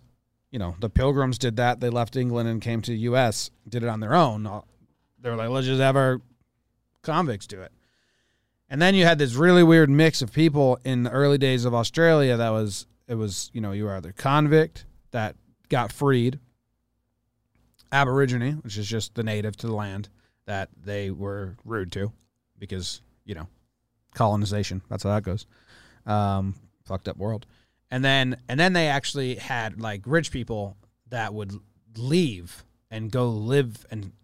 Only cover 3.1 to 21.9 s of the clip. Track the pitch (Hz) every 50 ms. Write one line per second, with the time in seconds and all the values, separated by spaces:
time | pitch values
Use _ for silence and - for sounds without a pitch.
3.1 | 120 131 127 113 101 - - - _ _ - 104 113 123 117 120 110 107 110 104
4.1 | 143 175 160 127 107 107 107 95 101 107 - _ _ _ _ _ _ _ _ _
5.1 | _ _ 123 120 117 113 113 117 127 135 131 131 131 131 135 135 135 139 131 131
6.1 | 127 120 - _ _ _ _ _ _ _ _ _ _ _ _ _ _ _ - -
7.1 | 151 170 185 139 110 95 - - 104 92 92 - _ _ _ _ _ _ _ _
8.1 | _ _ _ _ _ _ _ _ _ _ _ - 139 143 170 190 196 190 175 170
9.1 | 170 147 147 127 117 131 165 180 180 175 175 160 165 165 156 139 139 147 160 160
10.1 | - - 135 110 - 147 160 165 143 147 139 127 127 - - 135 131 123 120 117
11.1 | 113 135 143 143 143 135 139 131 131 123 120 123 120 117 113 - - 160 165 165
12.1 | 160 151 139 127 123 117 117 113 110 110 110 104 98 - - _ _ _ _ -
13.1 | 120 113 110 104 95 - - - - 120 107 101 98 104 107 101 98 95 78 87
14.1 | - - - 135 139 151 151 143 151 156 156 160 - - - - _ _ _ _
15.1 | - 117 107 101 - _ _ _ _ _ _ - 147 127 120 113 - - 143 139
16.1 | 135 123 117 127 139 - _ _ _ _ _ _ _ _ _ _ _ _ _ _
17.1 | _ _ _ _ _ _ _ _ _ _ _ _ _ _ _ - 139 139 139 127
18.1 | 131 139 139 127 123 120 120 135 151 147 - 113 101 107 104 98 113 110 101 -
19.1 | - 120 113 110 107 107 101 107 98 - - 117 110 104 104 101 95 101 104 -
20.1 | _ _ _ _ _ _ _ - 104 98 95 - _ _ 82 104 104 101 101 95
21.1 | 95 - 101 98 98 101 98 92 90 - - 107 117 107 92 87